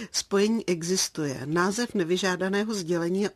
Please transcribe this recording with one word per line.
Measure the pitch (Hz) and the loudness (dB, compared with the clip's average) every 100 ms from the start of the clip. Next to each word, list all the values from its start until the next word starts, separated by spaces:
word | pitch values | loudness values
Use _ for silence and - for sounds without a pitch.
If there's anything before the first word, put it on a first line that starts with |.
| 220 | -8
spojení | - - 196 214 226 - | -6 0 2 4 2 0
existuje. | 170 170 190 - - 143 131 | -2 0 0 0 -2 -4 -4
Název | 143 170 185 208 240 | -2 2 2 0 -2
nevyžádaného | 208 165 180 190 180 190 202 214 | 0 0 2 0 0 0 0 0
sdělení | 208 165 170 170 190 | -4 -2 0 0 0
je | 202 | -2